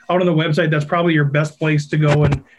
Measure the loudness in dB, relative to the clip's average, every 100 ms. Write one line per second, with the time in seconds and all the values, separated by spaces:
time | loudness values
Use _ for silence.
0 | -4 0 0 0 0 0 0 -2 -2 -2
1 | 0 0 0 0 -2 -4 -2 -2 -2 0
2 | 2 2 2 -2 -8